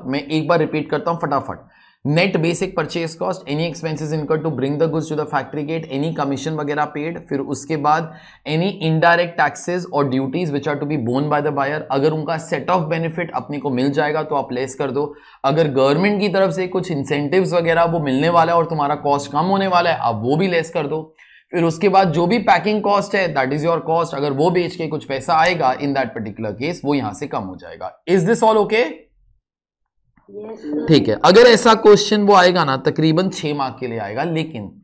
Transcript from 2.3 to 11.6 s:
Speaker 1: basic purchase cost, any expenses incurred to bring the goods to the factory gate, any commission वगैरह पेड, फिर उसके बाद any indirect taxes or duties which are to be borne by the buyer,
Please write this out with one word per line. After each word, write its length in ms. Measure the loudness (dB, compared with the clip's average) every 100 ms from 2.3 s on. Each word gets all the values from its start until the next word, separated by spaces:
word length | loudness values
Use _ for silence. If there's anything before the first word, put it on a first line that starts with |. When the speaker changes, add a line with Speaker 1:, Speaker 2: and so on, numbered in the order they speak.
Speaker 1:
basic 380 | 2 0 -2 -4 -4
purchase 320 | -4 -4 -6
cost, 260 | -4 -6 -6
any 340 | -6 -4 -4
expenses 400 | -6 -6 -6 -4
incurred 280 | -4 -2 -2
to 80 | -2
bring 260 | -2 -2 0
the 100 | 0
goods 240 | 0 -4
to 0 |
the 140 | -4 -2
factory 400 | -4 -4 -6 -6
gate, 160 | -6 -4 -4
any 200 | -2 -2
commission 320 | -4 -4 -4
वगैरह 360 | -4 -4 -2
पेड, 420 | -4 -4 -6 -8 -6
फिर 120 | -6
उसके 360 | -4 -8 -4 -2
बाद 380 | 2 0 -2 -12 -20 -14 -4
any 240 | -2 -2 -2 -2
indirect 520 | 4 4 4 2 0
taxes 400 | -2 -2 -4 -4 -2 -2
or 80 |
duties 460 | 0 0 -2 -4 -4
which 160 | -2 -4
are 120 | -4
to 60 | -2
be 80 | -2
borne 320 | -2 -2 0
by 120 | 0
the 120 | 0
buyer, 280 | -2